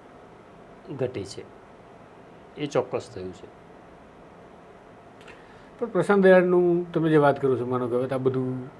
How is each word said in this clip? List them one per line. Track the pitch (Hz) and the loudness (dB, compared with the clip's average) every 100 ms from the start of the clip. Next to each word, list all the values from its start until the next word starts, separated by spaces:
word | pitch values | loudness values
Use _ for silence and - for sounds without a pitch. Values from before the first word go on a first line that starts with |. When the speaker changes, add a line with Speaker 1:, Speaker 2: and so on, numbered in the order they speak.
| - - - - - - - - - 139 | -20 -20 -20 -20 -20 -20 -20 -20 -16 -8
Speaker 1:
ઘટી | 127 104 | -8 -8
છે, | 92 - - - - - - - - - - - - - | -12 -16 -20 -20 -20 -20 -20 -20 -20 -20 -20 -20 -20 -12
એ | 143 | -6
ચોક્કસ | 131 - 120 - 95 | -4 -4 -8 -10 -14
થયું | 92 | -14
છે. | 85 - - - - - - - - - - - - - - - - - - - - - - - - | -16 -20 -20 -20 -20 -20 -20 -20 -20 -20 -20 -20 -20 -20 -20 -20 -20 -20 -20 -20 -20 -20 -20 -20 -10
Speaker 2:
પણ | 233 | -6
પ્રશાંત | 180 165 202 | -2 2 4
દયાળનું | 190 185 180 180 175 175 175 | 8 6 6 2 2 0 -2
તમે | 160 160 | -2 2
જે | 156 | 4
વાત | 143 139 | 4 2
કરો | 135 120 | 0 -2
છો, | 123 | -2
માનો | 127 123 | -4 -2
કે | 123 | -4
હવે | 131 | -4
તો | 131 | -2
આ | |
બધું | 131 127 127 127 131 | -2 -2 -4 -8 -12